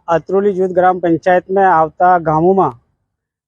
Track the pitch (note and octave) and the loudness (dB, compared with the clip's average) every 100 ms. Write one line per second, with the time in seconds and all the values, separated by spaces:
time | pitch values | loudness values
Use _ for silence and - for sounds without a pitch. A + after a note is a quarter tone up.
0 | - E3 D#3 F#3+ G3+ F#3 F#3 F3+ F#3 F#3 | -4 -4 -2 -2 -2 -2 -2 0 0 0
1 | E3+ D#3+ F#3+ F3+ - F#3+ F#3+ D#3+ D#3+ - | -2 -2 0 0 0 0 2 2 0 0
2 | F3+ F3+ D#3+ D#3 F3 F#3+ D3+ A#2 _ _ | 0 2 0 0 0 0 -2 -6 _ _
3 | _ _ _ _ | _ _ _ _